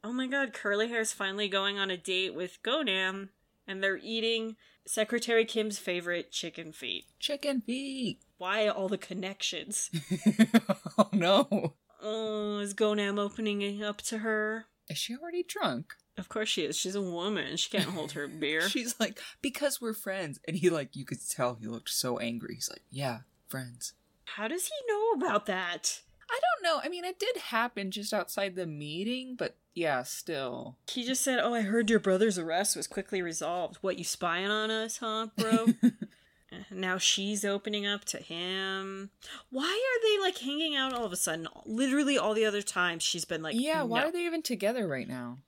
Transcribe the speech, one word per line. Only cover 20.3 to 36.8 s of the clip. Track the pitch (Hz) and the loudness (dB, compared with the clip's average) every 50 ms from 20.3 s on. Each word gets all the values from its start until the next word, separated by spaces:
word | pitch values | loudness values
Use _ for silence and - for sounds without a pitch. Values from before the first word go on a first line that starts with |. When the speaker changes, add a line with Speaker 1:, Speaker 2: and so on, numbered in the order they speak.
| 139 - _ | -6 -8 _
Speaker 2:
And | - 160 | -4 -2
he, | 185 147 180 | 4 4 4
like, | 170 156 139 - - | 4 4 -2 -4 -8
you | 139 135 | -12 -8
could | - 143 - - - | -6 -8 -8 -6 -8
tell | - - 131 123 123 | -2 0 0 0 0
he | 117 110 | -2 -8
looked | 107 117 113 - - | -8 -8 -8 -6 -4
so | - - - 127 123 - | -2 0 0 0 0 0
angry. | 120 117 117 117 - - - | -2 -2 -4 -4 -6 -8 -8
He's | - - - | -6 -6 -8
like, | - - _ _ | -8 -10 _ _
"Yeah, | - 135 139 131 117 113 - _ _ _ _ | -6 -4 -2 -2 -4 -4 -10 _ _ _ _
friends." | - - 131 127 123 120 120 - - - _ _ _ _ _ _ | -10 -8 -8 -8 -8 -12 -10 -12 -12 -12 _ _ _ _ _ _
Speaker 1:
How | - - - 208 226 | -14 -8 -6 -4 -4
does | 302 359 359 | -2 -2 -4
he | - 622 587 523 466 | -4 -6 -6 -2 0
know | 427 415 427 453 453 277 311 | 2 4 4 4 4 4 4
about | 330 214 208 - | 4 4 2 2
that? | - 185 185 185 175 175 160 - - - - - _ - _ - - | 2 -2 -2 0 -2 -4 -2 -2 -4 -4 -4 -10 _ -20 _ -6 -4
Speaker 2:
I | 466 523 | -2 2
don't | 640 719 679 539 381 | 2 2 2 2 2
know. | 339 320 285 - | 2 2 2 0
I | 294 | -2
mean, | 359 349 349 | -6 -4 -6
it | 359 370 _ | -6 -4 _
did | 392 453 494 | -2 0 0
happen | 370 - - 240 226 214 247 - - 196 190 | -2 -4 -2 0 0 0 0 -2 -4 -4 -4
just | 190 214 202 - - | -4 -6 -4 -2 0
outside | - 175 - - - 196 196 180 | -2 -2 -2 -2 -2 -2 -2 -2
the | 185 180 | -4 -4
meeting, | 165 151 147 147 147 151 170 196 226 247 254 254 254 254 | -4 -4 -6 -6 -6 -4 -4 -2 -2 -2 -4 -6 -8 -6
but | 240 175 - - _ _ _ _ | -4 -4 -6 -6 _ _ _ _
yeah, | 170 170 156 139 127 123 | 0 2 2 2 2 0
still. | - - - - - 165 139 135 127 123 127 127 123 127 _ _ - | -4 -8 -8 -6 -4 -4 -2 -2 -4 -4 -6 -8 -10 -12 _ _ -6
Speaker 1:
He | - 262 240 | -4 -4 0
just | 240 262 254 - | 0 0 0 2
said, | 269 254 240 | 2 2 2
"Oh, | - 233 240 | 2 2 2
I | 233 | 2
heard | 214 196 214 233 226 208 | 2 4 4 4 4 6
your | 226 214 | 4 6
brother's | - 202 185 185 214 226 196 | 6 6 6 6 6 4 4
arrest | 180 165 160 160 180 202 - - | 0 -2 0 0 2 2 2 0
was | 160 - | -2 -4
quickly | - - 202 190 - - 190 | -4 -4 -6 -6 -2 -2 -2
resolved." | 180 170 165 160 - 170 170 180 175 - 180 - | -2 -2 -2 -2 -2 -2 0 -2 -2 -4 -6 -2
What, | - 190 175 | -2 -2 -2
you | - 175 | 0 -2
spying | - - - 180 175 165 175 190 202 | -4 -4 0 0 0 0 2 2 0
on | 214 214 214 220 | 0 0 0 0
us, | 220 220 220 226 - | 0 -2 -2 -4 -4
huh, | - 240 220 220 220 226 220 _ | -4 -4 -4 -2 -2 -4 -4 _
bro? | - 220 220 220 226 226 226 233 - | 0 2 4 4 6 6 6 4 8
Speaker 2:
<laughs> | - 220 - - - - - _ _ _ _ _ _ _ - - 196 - | 6 6 6 4 -12 -12 -12 _ _ _ _ _ _ _ -16 -16 -14 -12
Speaker 1:
Now | 196 185 | -6 -4